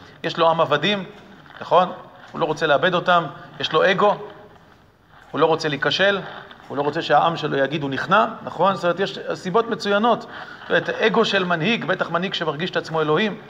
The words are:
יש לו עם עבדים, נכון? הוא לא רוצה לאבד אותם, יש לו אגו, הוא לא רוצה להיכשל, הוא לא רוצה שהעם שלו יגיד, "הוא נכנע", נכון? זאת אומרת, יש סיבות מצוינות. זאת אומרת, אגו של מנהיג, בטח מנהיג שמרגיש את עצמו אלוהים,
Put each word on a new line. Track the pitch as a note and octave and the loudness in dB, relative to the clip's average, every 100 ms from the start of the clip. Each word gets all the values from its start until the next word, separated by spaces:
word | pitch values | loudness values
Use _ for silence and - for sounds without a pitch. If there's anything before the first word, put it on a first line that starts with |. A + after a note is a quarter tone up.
| - - | -20 -10
יש | E3 D#3+ | -6 2
לו | E3 | 2
עם | E3 | 4
עבדים, | D3+ C#3+ F3+ G3+ F#3 - - - - - | 2 2 0 -2 -6 -14 -20 -20 -20 -14
נכון? | - E3 F#3 - - - - | 2 2 2 -2 -16 -20 -12
הוא | - | -4
לא | |
רוצה | D#3+ D3+ D#3+ | -2 0 2
לאבד | C#3 F3+ | 4 4
אותם, | F3 F3 F3 D3+ - - - | 0 2 2 2 -8 -18 -10
יש | - | -2
לו | D#3+ E3+ | 2 4
אגו, | G3 G#3 E3+ - - - - - - _ _ _ - - | 4 2 2 -6 -18 -20 -20 -20 -20 _ _ _ -20 -10
הוא | C3+ | 2
לא | D#3+ | 2
רוצה | D#3+ D#3 | 2 0
להיכשל, | D3 D3 C#3+ G3 G3 - - - - - | -2 0 2 2 2 -4 -14 -18 -20 -10
הוא | C3 | -4
לא | |
רוצה | D3 D#3 | -2 -2
שהעם | D3+ D3+ E3+ D#3+ | 2 4 4 0
שלו | D3+ C#3+ | -2 0
יגיד, | C3+ C#3+ | 0 -2
"הוא | C#3 | -4
נכנע", | C3 - G3 - - | -4 2 2 2 -2
נכון? | - - F#3 | -10 0 0
זאת | F#3+ | 2
אומרת, | F3 E3+ | -2 0
יש | G3 - - | -2 -4 -8
סיבות | E3 F#3 G3 A#3 | -8 -2 0 0
מצוינות. | A3 G3+ G3+ A#3 G#3+ | -2 0 2 2 0
זאת | - - - - - | -2 -16 -16 -14 0
אומרת, | F3 E3 | 0 0
אגו | - A3+ G#3+ | 0 0 2
של | G3+ G3 | 2 2
מנהיג, | F3+ E3+ E3+ A3+ | 0 0 0 -2
בטח | D3 F#3 E3+ | -2 -4 -2
מנהיג | E3+ F#3 | -2 -4
שמרגיש | - D#3+ D3 F3+ | -4 -4 -4 -4
את | E3+ | -4
עצמו | D#3+ D#3+ | -4 -2
אלוהים, | D3+ D#3 G#3+ - - | 0 2 0 -4 -14